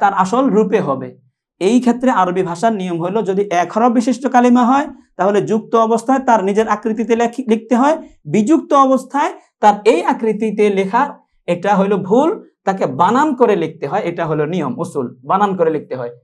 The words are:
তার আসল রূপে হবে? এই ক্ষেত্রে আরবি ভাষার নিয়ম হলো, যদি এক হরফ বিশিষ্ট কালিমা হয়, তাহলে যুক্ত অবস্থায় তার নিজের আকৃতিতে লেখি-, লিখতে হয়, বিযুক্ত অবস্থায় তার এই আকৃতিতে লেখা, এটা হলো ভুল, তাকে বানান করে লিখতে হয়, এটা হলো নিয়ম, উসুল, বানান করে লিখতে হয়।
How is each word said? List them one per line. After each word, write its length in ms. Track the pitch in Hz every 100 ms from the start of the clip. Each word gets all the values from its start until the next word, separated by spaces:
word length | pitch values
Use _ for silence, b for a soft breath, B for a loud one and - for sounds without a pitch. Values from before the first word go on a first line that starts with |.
তার 140 | 202
আসল 360 | 196 185 240 277
রূপে 300 | 202 220 214
হবে? 380 | 147 131 127 - _ _ _ -
এই 220 | 180 247
ক্ষেত্রে 300 | 240 240 254
আরবি 320 | 220 180 180
ভাষার 300 | 175 - 226
নিয়ম 280 | 214 185 170
হলো, 220 | 175 208
যদি 200 | 185 196
এক 300 | 202 175 175
হরফ 200 | 214 247
বিশিষ্ট 340 | 240 233 240 262
কালিমা 380 | 247 247 247
হয়, 220 | 240 277 320 B B -
তাহলে 260 | 185 208
যুক্ত 320 | 151 220 220
অবস্থায় 440 | 233 220 226 - 269
তার 260 | 262 226
নিজের 240 | 190 208 226
আকৃতিতে 480 | 208 226 220 226 226
লেখি-, 320 | 233 233 254
লিখতে 280 | 220 - 233
হয়, 200 | 277 320 B B
বিযুক্ত 480 | 151 180 214 311 330
অবস্থায় 600 | 285 269 262 262 277 330 B B _
তার 140 | 214 202
এই 200 | 214 311
আকৃতিতে 680 | 359 262 220 208 220 214 208
লেখা, 480 | 196 196 226 285 - _ _ -
এটা 300 | 175 196 196
হলো 200 | 196 202
ভুল, 480 | 139 226 311 - B _
তাকে 220 | - 190 165
বানান 480 | 131 180 247 311
করে 220 | 269 240 196
লিখতে 300 | 160 - 139
হয়, 140 | 196
এটা 220 | 170 175 165
হলো 200 | 156 151
নিয়ম, 320 | 180 139 123
উসুল, 380 | 175 151 120 -
বানান 320 | 139 190 208 185
করে 140 | 160
লিখতে 260 | 151 - 127
হয়। 140 | 120 -